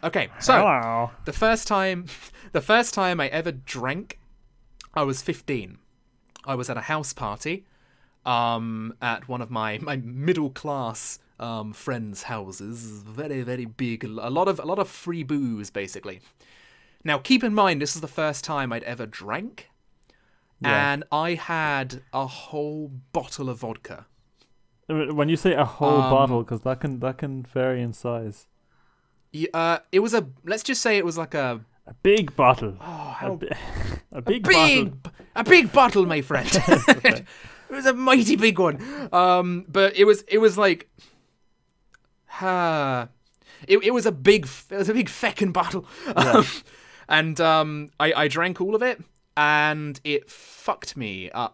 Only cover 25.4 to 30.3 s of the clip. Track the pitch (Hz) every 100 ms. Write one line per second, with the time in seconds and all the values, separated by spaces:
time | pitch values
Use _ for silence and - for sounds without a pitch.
25.4 | 190 147 135 - 147 147 131 131 135 120
26.4 | 117 117 131 131 147 127 131 131 143 135
27.4 | 123 131 131 127 120 113 123 117 110 104
28.4 | _ _ _ _ _ _ _ _ _ 151
29.4 | 160 165 165 165 - 185 220 226 139